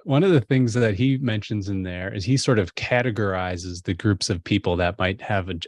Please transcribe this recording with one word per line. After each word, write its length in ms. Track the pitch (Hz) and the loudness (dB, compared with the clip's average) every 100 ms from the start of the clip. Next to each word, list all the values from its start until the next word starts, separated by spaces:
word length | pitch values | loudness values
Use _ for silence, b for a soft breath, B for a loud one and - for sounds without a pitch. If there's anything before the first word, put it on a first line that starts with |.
one 200 | - 135 | 0 2
of 60 | 196 | 4
the 100 | 160 | 4
things 340 | 107 131 123 | 4 2 2
that 200 | 110 113 | 2 0
he 220 | 98 131 135 | 2 0 0
mentions 500 | 131 107 - 107 98 | 0 -2 -2 -4 -2
in 140 | 98 | -4
there 300 | 92 90 92 | -4 -6 -6
is 120 | 107 | -6
he 120 | 95 131 | 0 0
sort 220 | - 113 | 4 2
of 160 | 90 | 2
categorizes 1080 | - - 123 123 107 101 92 92 90 90 87 | -4 0 0 0 0 0 0 -2 -4 -8 -8
the 120 | 92 | -6
groups 360 | 92 107 95 - | 0 2 2 0
of 120 | 90 | -4
people 320 | - 101 95 87 | 0 0 2 0
that 220 | 87 87 | 0 0
might 220 | 92 98 | -2 -2
have 280 | - 101 92 | -2 -4 -2
ob-, 140 | 87 | -8